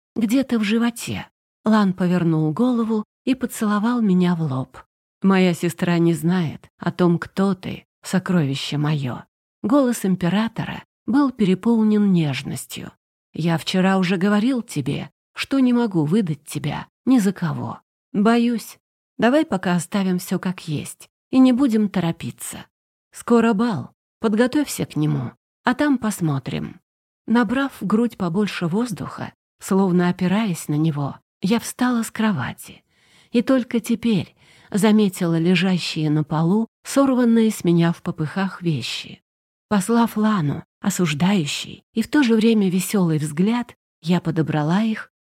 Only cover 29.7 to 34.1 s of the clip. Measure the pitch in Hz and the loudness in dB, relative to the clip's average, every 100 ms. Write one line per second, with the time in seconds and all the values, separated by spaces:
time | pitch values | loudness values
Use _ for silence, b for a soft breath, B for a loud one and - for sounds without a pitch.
29.7 | 196 196 175 175 180 180 202 220 165 - | 0 2 2 2 0 0 0 -2 -4 -4
30.7 | 147 160 147 139 - _ - 185 226 - | 0 0 -2 -6 -8 _ -6 -2 -2 -2
31.7 | - 247 233 220 - 220 160 123 - - | -4 -2 -2 -4 -2 -2 -2 -4 -8 -18
32.7 | - _ b b b b 240 240 262 233 | -20 _ b b b b -2 2 0 0
33.7 | 233 226 226 233 | -4 -2 -2 0